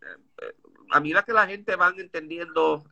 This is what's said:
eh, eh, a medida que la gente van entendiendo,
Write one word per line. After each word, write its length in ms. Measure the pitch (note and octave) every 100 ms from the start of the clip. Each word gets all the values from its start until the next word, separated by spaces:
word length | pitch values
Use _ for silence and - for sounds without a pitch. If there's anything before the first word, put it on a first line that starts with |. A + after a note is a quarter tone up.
eh, 40 | D#2 - _ -
eh, 120 | - - - _ -
a 100 | C#3+
medida 220 | D3+ F3+
que 100 | A#3
la 120 | A3 F#3+
gente 300 | G3+ G#3 F#3
van 240 | F3+ F#3
entendiendo, 840 | F3+ E3 D#3 E3+ E3+ D#3+ D#3+ D3+ D3